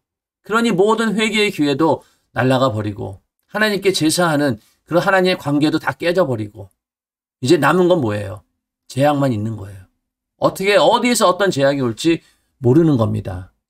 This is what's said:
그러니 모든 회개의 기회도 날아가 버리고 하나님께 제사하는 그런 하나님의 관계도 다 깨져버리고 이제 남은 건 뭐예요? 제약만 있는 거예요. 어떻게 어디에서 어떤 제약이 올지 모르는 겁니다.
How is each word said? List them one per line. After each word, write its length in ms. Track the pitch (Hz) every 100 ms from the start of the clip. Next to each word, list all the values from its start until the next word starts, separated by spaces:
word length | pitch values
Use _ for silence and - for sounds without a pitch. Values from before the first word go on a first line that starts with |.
| _ _ _ _
그러니 280 | - 220 233
모든 460 | 175 208 226 220 196
회개의 320 | 220 214 208
기회도 520 | 185 147 135 160 127 _ _ _
날아가 400 | 117 127 127 131
버리고 480 | 107 104 101 107 98 _ _ _
하나님께 460 | 202 214 196 190
제사하는 640 | 180 156 160 170 147 147 110 _ _
그런 180 | - 160
하나님의 360 | 185 190 185 180
관계도 400 | 147 143 151 156
다 140 | -
깨져버리고 800 | - 170 180 156 113 101 104 98 _ _ _ _ _ _ -
이제 160 | 127 170
남은 320 | 139 180 175
건 120 | 175
뭐예요? 420 | 113 104 101 98 _ _ _ _ -
제약만 440 | 131 147 143 139
있는 240 | 107 110 104
거예요. 220 | 98 95 - _ _ _ _ -
어떻게 380 | 143 - 190 202
어디에서 520 | 151 233 240 240 190
어떤 220 | 180 196
제약이 300 | 139 139 143
올지 420 | 123 110 165 165 _ _ _ -
모르는 380 | 120 147 165 131
겁니다. 560 | 107 107 101 92 95 _